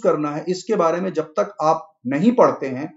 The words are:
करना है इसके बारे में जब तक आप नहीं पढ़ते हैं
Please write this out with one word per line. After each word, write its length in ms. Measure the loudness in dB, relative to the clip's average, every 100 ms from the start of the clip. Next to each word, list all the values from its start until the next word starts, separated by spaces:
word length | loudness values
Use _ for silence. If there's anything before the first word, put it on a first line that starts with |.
करना 280 | 0 0 -2
है 120 | -6 -6
इसके 260 | -6 -4 0
बारे 260 | 2 0
में 100 | -4
जब 200 | -4 -6
तक 200 | -4 -4 -2
आप 240 | 0 0 -4 _ -6
नहीं 240 | 0 2 6
पढ़ते 320 | 4 4 -4
हैं 260 | -6 -10